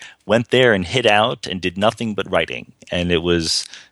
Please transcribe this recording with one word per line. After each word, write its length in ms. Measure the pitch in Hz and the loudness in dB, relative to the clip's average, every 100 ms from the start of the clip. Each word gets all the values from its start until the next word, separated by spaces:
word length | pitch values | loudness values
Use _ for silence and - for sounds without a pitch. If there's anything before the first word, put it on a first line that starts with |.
| - - - | -20 -14 -2
went 240 | 110 117 | -2 2
there 240 | 127 127 | 2 4
and 100 | 101 | 2
hid 220 | 87 113 117 | 0 0 2
out 400 | 104 113 143 - | 4 2 -2 -8
and 140 | 92 | -6
did 180 | 90 90 | -6 0
nothing 360 | 107 - 117 | 0 0 -6
but 160 | 101 98 | -6 -2
writing. 420 | 92 80 60 - _ - | -2 -2 -6 -14 _ -8
And 200 | 90 87 | -4 0
it 120 | 85 | 0
was 440 | 85 85 80 - - - - | 2 0 0 -4 -6 -18 -20